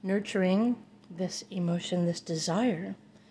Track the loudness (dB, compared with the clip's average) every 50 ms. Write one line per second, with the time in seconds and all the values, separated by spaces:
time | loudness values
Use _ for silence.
0 | 0 0 0 0 -2 -2 0 2 4 4 4 4 4 2 0 -2 -6 -20 -20 -20
1 | -20 -18 -6 -4 -4 -4 -4 -8 -10 -8 -4 -2 0 0 0 0 -2 -2 0 2
2 | 2 0 0 -2 -4 -4 -4 -2 -2 0 0 2 2 2 0 0 -4 -8 -10 -12
3 | -14 -20 -20 -20 -20 -20